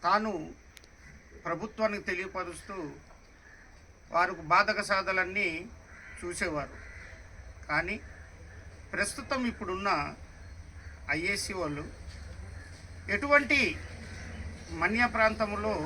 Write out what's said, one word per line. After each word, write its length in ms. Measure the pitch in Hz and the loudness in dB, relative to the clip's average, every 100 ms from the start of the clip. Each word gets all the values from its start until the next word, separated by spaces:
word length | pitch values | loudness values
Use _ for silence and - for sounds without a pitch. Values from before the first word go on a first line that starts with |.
తాను 280 | 170 202 220 180 156 - - - - - - - - - - | 6 6 4 -2 -6 -12 -18 -20 -20 -20 -20 -20 -20 -10 -4
ప్రభుత్వానికి 580 | 165 214 - 220 202 165 | -2 -4 2 2 2 -2
తెలియపరుస్తూ 680 | 180 190 190 175 170 - 190 151 143 - - - - - - - - - - - 165 | -2 -2 -4 -6 -8 -10 -8 -8 -10 -16 -20 -20 -20 -20 -20 -20 -20 -20 -20 -2 4
వారికి 280 | 180 175 156 | 4 2 6
బాధక 280 | 180 202 208 202 | 6 8 4 2
సాధలన్నీ 600 | 196 185 190 180 190 196 160 202 - - - - - | 2 2 2 2 2 0 -2 -8 -14 -18 -18 -16 -10
చూసేవారు. 560 | 175 175 185 151 - - - - - - - - - - - | -8 -2 -2 0 -4 -10 -14 -14 -14 -16 -16 -16 -16 -16 0
కానీ 260 | 151 170 147 - - - - - - - - - | 0 2 -4 -6 -16 -16 -16 -16 -16 -16 -16 -8
ప్రస్తుతం 480 | 202 202 - 233 269 247 | 0 0 -2 -2 0 0
ఇప్పుడున్న 380 | - 190 185 202 170 147 147 - - - - - - - - - 151 | -2 -4 -2 2 2 0 -6 -14 -16 -16 -14 -14 -14 -14 -14 -2 0
ఐఏసీ 360 | 180 202 - | 0 0 -2
వాళ్ళు 320 | 190 160 143 - - - - - - - - - - - - - 202 | -2 -2 -2 -6 -10 -12 -12 -12 -10 -10 -10 -12 -14 -14 -12 -2 0
ఎటువంటి 460 | 285 285 277 285 226 - - - - - - - - - - 165 | 8 8 8 6 4 2 -8 -10 -10 -10 -10 -8 -8 -10 -8 0
మన్య 240 | 170 220 240 226 | 2 6 4 6
ప్రాంతంలో 580 | 220 214 214 202 214 208 | 4 6 0 2 0 0